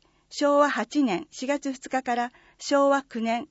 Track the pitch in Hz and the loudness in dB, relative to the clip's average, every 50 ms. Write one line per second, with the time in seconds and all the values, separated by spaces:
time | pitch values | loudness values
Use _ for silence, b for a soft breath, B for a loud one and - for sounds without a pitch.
0 | _ _ _ _ _ _ - - 294 285 285 285 294 277 - 247 - - - 294 | _ _ _ _ _ _ -4 -2 0 2 4 4 4 4 2 -2 -4 -2 0 0
1 | 277 226 180 175 - - - - 262 254 285 285 - 277 262 - - - - 262 | 2 2 0 -2 -6 -10 -14 -8 -4 -4 -4 -4 -4 -6 -8 -8 -8 -6 -4 -4
2 | 254 254 240 247 240 247 b b b b b - - - 285 277 277 277 277 269 | -2 -2 -2 -2 -4 -4 b b b b b -14 -4 0 2 4 4 4 4 2
3 | 269 _ - 226 226 226 226 240 - - | 0 _ -6 -6 -4 -2 -2 -4 -6 -10